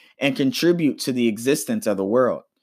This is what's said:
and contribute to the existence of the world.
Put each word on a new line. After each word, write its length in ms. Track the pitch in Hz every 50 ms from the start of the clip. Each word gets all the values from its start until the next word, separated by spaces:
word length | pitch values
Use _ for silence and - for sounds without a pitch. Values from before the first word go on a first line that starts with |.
| _ _ _ _
and 180 | - 139 135
contribute 640 | 131 143 135 127 - - 170 175 170 160 139 - -
to 120 | - - 123
the 160 | 123 120 117
existence 580 | 104 101 117 131 139 143 - - 117 107 -
of 100 | 110 101
the 80 | 95 95
world. 380 | 98 110 127 127 117 85 - - _ _ _